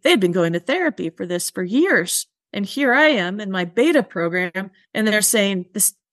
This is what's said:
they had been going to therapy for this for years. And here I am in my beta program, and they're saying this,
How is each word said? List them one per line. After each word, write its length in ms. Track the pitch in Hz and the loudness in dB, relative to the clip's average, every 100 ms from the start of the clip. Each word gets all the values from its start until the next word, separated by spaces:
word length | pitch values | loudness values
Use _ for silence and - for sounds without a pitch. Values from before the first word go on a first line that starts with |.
they 80 | - | 2
had 80 | 262 | 2
been 120 | 180 | 2
going 220 | 180 165 | 2 0
to 60 | 170 | 0
therapy 500 | 175 320 330 - 165 | -2 -2 -2 -4 -8
for 160 | - 185 | -8 -6
this 240 | 175 - | -6 -6
for 140 | - | -6
years. 640 | 180 240 370 240 180 - - _ _ | -2 0 4 2 2 -4 -6 _ _
And 100 | 202 | -8
here 300 | 196 - 277 | -6 -2 2
I 140 | 247 302 | 4 4
am 320 | 254 180 202 | 2 0 -4
in 100 | 208 | -6
my 160 | 185 175 | -4 -2
beta 380 | 202 294 302 | 0 2 2
program, 640 | - 180 170 180 180 185 196 _ _ | 0 -2 -2 -2 -4 -6 -10 _ _
and 140 | - - | -2 0
they're 160 | 214 | 2
saying 420 | 202 226 196 190 180 | 2 2 0 -2 -4
this, 220 | 220 - - _ | -2 -2 -4 _